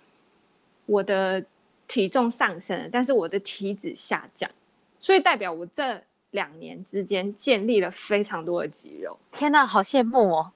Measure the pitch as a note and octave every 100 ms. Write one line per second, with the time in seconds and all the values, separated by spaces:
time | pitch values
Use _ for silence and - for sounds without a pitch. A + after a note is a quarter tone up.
0 | _ _ _ _ _ _ _ _ - G3+
1 | G3 F#3+ F#3+ F#3+ - _ _ _ - A#3+
2 | F#3+ C4 A#3+ - G#3 E3+ - F3 - A#3+
3 | B3+ C4+ E3 G3+ G3 - G3 G3+ F3+ -
4 | - E3 - - - _ _ _ _ _
5 | - F#4+ F4+ B3+ F#3 E3 F3 - C4 G3+
6 | - _ _ G3+ D3+ D#3+ E3 F3 F#3+ F#3+
7 | F3+ G3 G3 G#3 C#4+ A3 A3 A3 F3+ -
8 | - G#3 G3+ E3+ D#3+ F3 D3 - - D2+
9 | E2+ - _ - D4 D4 B3 G3+ G3 C#4
10 | A#3 B3+ G3 D#3+ E3+